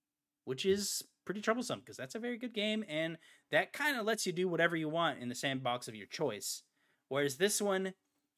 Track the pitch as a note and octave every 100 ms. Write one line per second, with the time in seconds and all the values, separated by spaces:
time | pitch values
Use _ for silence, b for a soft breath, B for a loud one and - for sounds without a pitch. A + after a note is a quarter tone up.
0 | _ _ _ _ - C3 F#3+ G3+ G3+ -
1 | - _ - G3+ A3 A#3+ A#3+ G#2+ - -
2 | C3+ A3 A#3+ A#3 B3 G#3 G#3+ A3 G3 D3+
3 | E3 E3 B B _ D#3 F#3+ - D4 B3
4 | G#3+ A3 F#3+ E3+ F#3 D#3+ E3+ E3+ D3+ E3
5 | D#3+ A#2+ A#2+ A#2+ C#3 C3 B2+ B2 - A2
6 | F#2+ - C#3+ G2+ - - - _ _ _
7 | - C3+ C#3+ B2+ G3+ - G3+ F#3+ F#3+ -
8 | _ _ _